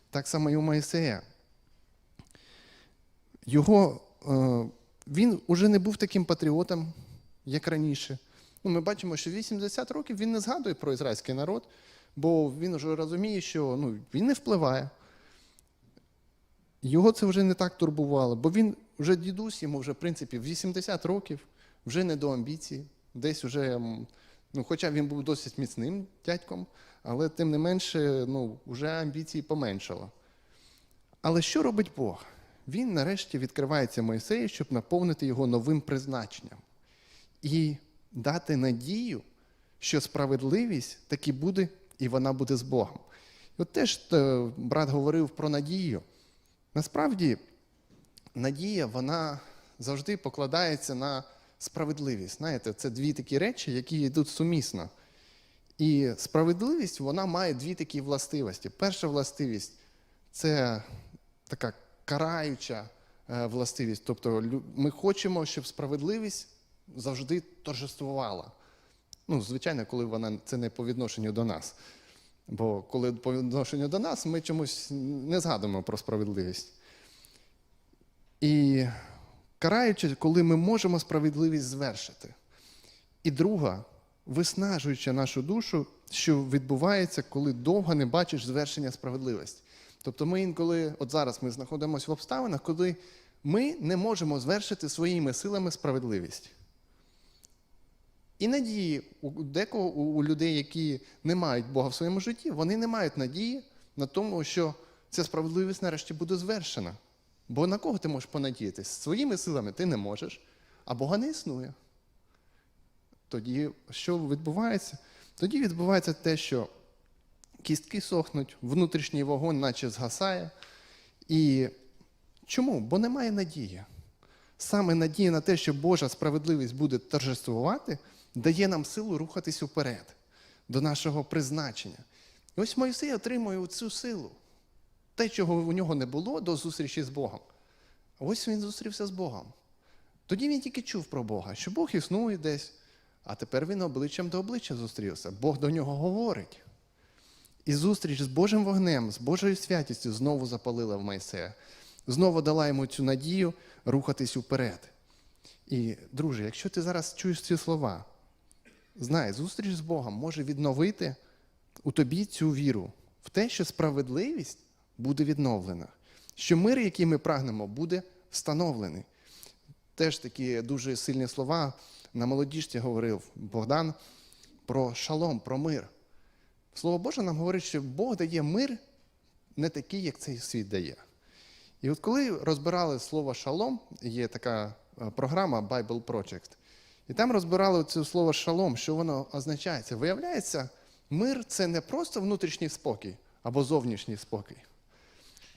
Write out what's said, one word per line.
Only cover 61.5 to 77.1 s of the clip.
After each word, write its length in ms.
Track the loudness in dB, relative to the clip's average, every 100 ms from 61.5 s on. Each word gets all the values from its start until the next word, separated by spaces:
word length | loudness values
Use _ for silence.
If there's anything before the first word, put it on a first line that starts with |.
| -6 -6 -6 -18 _
караюча, 840 | -2 0 0 0 -4 -4 -6 -8 -10 -18 _ _ -8
е, 160 | -4 -2
властивість. 560 | -2 -2 -2 -4 -4 -4
Тобто 240 | -2 0
лю-, 320 | 0 0 -4 -4 0
ми 140 | 0
хочемо, 560 | 2 2 2 0 0 -2
щоб 200 | -6 -8
справедливість 800 | -6 -4 -2 -2 -2 -4 -8 -12 _ _ _ -18 -10
завжди 440 | -6 -6 -2 -4
торжествувала. 1120 | -4 -12 -10 -8 -8 -8 -6 -4 -4 -6 -10 -20 -20 _ _ _ _ -14 -2
Ну, 140 | -2
звичайно, 440 | -2 -4 -2 -4 -2
коли 180 | -4
вона, 340 | -2 -2 -4 -6
це 120 | -6 -4
не 140 | -4
по 160 | -4 -4
відношенню 460 | -2 -4 -4 -2
до 120 | 0
нас. 300 | 0 -2 -8 -16 -20 -20 -20 -20 _ _ -10
Бо 340 | -2 0 0
коли 300 | -2 -2 -2
по 200 | -2 -2
відношенню 560 | -2 0 -2 -2 -2 0
до 100 | 0
нас, 280 | -2 -2 -2
ми 140 | -2
чомусь 480 | -2 -2 -2 -6 -8
не 500 | -6 -4 -4 -2 0
згадуємо 420 | 2 0 0 -2
про 160 | -2 -6
справедливість. 760 | -2 -2 0 -2 -4 -6 -12 -20 -20 -20 -20